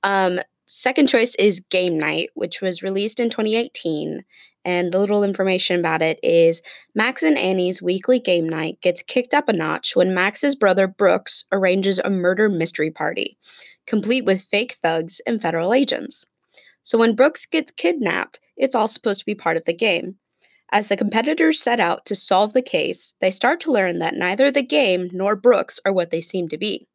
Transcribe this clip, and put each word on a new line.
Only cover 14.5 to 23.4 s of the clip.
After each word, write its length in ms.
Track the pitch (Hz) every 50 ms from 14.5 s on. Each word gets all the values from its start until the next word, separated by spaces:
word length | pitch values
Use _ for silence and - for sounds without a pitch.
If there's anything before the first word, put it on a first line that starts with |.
| - 208 233 247 - -
thugs 380 | - 165 165 165 165 165 - - -
and 140 | - 233 214
federal 340 | 208 170 165 165 170 185 226
agents. 520 | 269 277 - - - - - - - - _ _ _ _ _ _ - _ - _ _
So 160 | _ - - 226
when 160 | 226 233 220
Brooks 300 | 233 254 302 311 - -
gets 260 | _ - 320 - -
kidnapped, 720 | - - - 339 349 302 233 170 170 - - - - - _ _ _
it's 180 | - 269 262 262
all 140 | 233 214 220
supposed 320 | - - - 220 202 -
to 60 | -
be 80 | - 208
part 240 | 214 - 180 165 165
of 60 | -
the 100 | - 175
game. 420 | 170 226 214 180 165 - 180 190 _ _ _ _ _ _ - _ _ _ _
As 180 | - 208 208 -
the 100 | 208 196
competitors 640 | 220 202 208 220 226 - 311 330 330 320 311 -
set 180 | - - 240 233
out 240 | 190 170 170 - _
to 100 | - 202
solve 380 | 196 - - 196 185 208 214
the 80 | 214 262
case, 540 | 254 - - 165 143 170 180 - - - - _
they 80 | - 190
start 280 | 185 -